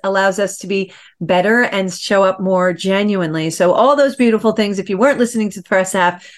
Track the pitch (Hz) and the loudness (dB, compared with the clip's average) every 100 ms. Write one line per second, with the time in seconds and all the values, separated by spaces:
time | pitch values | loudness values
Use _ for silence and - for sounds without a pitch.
0 | 196 196 196 190 196 - 185 196 185 - | -2 0 0 0 -4 -4 -4 -4 -4 -10
1 | - _ 165 180 190 233 247 196 190 180 | -20 _ -2 0 2 2 0 -2 -4 -6
2 | - 202 190 190 190 185 180 175 190 190 | -2 2 2 0 -2 0 0 -2 -2 0
3 | 208 196 170 160 160 160 180 - 247 285 | 0 0 -2 -2 -4 0 2 4 2 4
4 | 277 - 240 214 220 214 208 196 190 190 | 2 2 2 2 0 0 -2 -2 -4 0
5 | 262 240 233 226 214 190 180 190 185 196 | 2 2 0 -2 -4 -6 -2 -2 0 0
6 | 175 175 - | 0 -2 -14